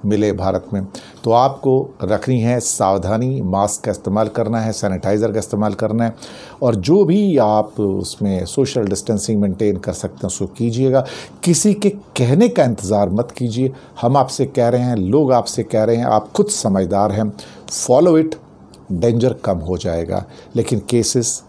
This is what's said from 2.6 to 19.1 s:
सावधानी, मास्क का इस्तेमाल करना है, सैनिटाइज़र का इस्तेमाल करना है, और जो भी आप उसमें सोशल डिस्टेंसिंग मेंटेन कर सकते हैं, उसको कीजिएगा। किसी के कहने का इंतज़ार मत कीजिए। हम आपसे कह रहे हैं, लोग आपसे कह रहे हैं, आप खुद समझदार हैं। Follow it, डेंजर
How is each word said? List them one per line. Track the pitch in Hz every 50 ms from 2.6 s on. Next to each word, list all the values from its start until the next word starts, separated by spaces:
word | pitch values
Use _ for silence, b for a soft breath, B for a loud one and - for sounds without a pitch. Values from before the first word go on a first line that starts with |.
सावधानी, | - - - - 107 95 98 98 90 92 107 113 123 131 131 135
मास्क | 92 92 92 98 101 104 - - -
का | 110
इस्तेमाल | 95 - - 98 98 107 110 104
करना | - 120 113 107 117 113
है, | 110 110
सैनिटाइज़र | 107 - - 101 95 87 - 95 104 107 110 110
का | 104 110
इस्तेमाल | 98 - - 101 107 104 98
करना | - 113 104 107 117 117
है, | 113 113 B B B B B B B B B
और | 139 123 113
जो | 101 87 139 170 208 196
भी | 151 175 208 208 196 160
आप | 131 110 104 107 107 107 - - -
उसमें | 104 98 95 95 92 - - - 104 101 95 92 90
सोशल | - - 139 135 135 - 127 107
डिस्टेंसिंग | 98 98 95 - - 110 101 - - 110 104
मेंटेन | 104 98 90 95 110 104 95
कर | 90 - 107
सकते | 90 - - 98 -
हैं, | - -
उसको | 92 - - 98
कीजिएगा। | 90 - - 117 117 113 123 131 131 131 135 131 B B B B B B - -
किसी | 175 165 - - 208 196
के | 208 208 202
कहने | 196 - - - - - 123 117 135 180 240 233
का | 240 - 147
इंतज़ार | 123 110 - - 92 104 101 101 90
मत | 92 113 120 - -
कीजिए। | - 123 117 107 123 131 131 135 B B B B -
हम | - 120 135
आपसे | 139 131 131 - - 131
कह | - - 123 120 117
रहे | 117 123
हैं, | 123 123 120
लोग | 104 92 92 113 151 151 131
आपसे | 127 120 113 - - -
कह | 113 - - 110 110
रहे | 110 117
हैं, | 117 123
आप | 127 110 107 - -
खुद | - - 202
समझदार | 208 - - - 110 98 95 95 85 101 98 101 104
हैं। | 101 107 107 104 101 B B B B B B B
Follow | - - - - 123 139 170 180 160 160
it, | 156 160 - - - - - - - - - - - -
डेंजर | 95 85 90 120